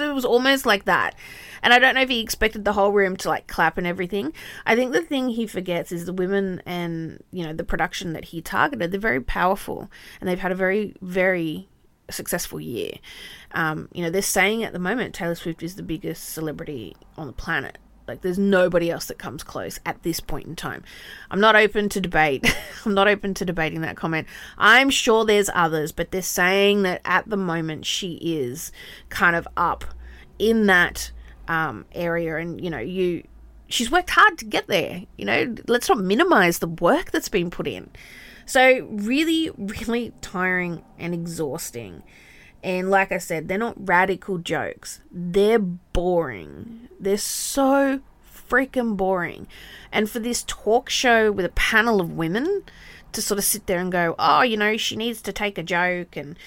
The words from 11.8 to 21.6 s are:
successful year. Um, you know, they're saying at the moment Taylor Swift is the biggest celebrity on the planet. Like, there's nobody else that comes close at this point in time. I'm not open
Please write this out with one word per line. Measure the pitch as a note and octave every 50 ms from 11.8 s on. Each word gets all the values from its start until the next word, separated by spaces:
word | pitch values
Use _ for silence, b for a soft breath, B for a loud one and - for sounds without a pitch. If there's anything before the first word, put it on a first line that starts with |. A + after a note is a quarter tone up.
| _ _ _ _ _ -
successful | - - - - - F3 - - - D3+
year. | D3+ D#3 B2 G#2 F2 - - - B B B B B B B B B B
Um, | - - E3 D#3 D#3 D#3+ E3 -
you | - - F3
know, | E3
they're | E3+ F#3+
saying | G3 - - G3 F#3 G3 A3 A#3 A3
at | - -
the | F3+
moment | F3+ F3+ A3 B3+ F#3+ G#2 -
Taylor | - F#3 E3+ E3+
Swift | E3+ - F3 E3 - E3
is | E3 F3+
the | - E3
biggest | E3+ D#3+ D#3 - E3 D#3+ - - -
celebrity | - D#3+ D#3+ D#3 C#3+ - B2 - D3+ A#2+ G#2+ E2 - - - - - -
on | D#3 C3
the | G#2+
planet. | - - - E3 C#3+ - - - - - - _ - - -
Like, | B2 -
there's | - F#3 F3 F#3+
nobody | G3 G3+ G3 F#3 F3+ F3+ F3 E3+ E3+ E3+
else | D#3+ - - -
that | - -
comes | - - - - -
close | - - C#3 F#2 F2 - - -
at | E3 E3 - -
this | F3 E3 -
point | - - - C#3+ - -
in | D#3
time. | - - C#3+ F#2+ B1+ - B B B B B B B B B
I'm | F3+ F#3+
not | G#3 A3 G#3+
open | G#3+